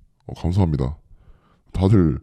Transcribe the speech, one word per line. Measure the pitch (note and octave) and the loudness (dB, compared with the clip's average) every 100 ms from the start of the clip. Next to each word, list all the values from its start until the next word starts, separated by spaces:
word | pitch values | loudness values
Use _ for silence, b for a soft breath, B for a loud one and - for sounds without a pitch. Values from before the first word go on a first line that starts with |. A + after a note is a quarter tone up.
| _ _ - | _ _ -20
어, | |
감사합니다. | C2+ E2 F#2 F2 C#2+ C2 D#2 _ - - - _ _ _ | -8 -4 0 0 0 -4 -8 _ -20 -20 -20 _ _ _
다들 | - F#2+ G#2 E2 C#2 | -2 2 4 2 0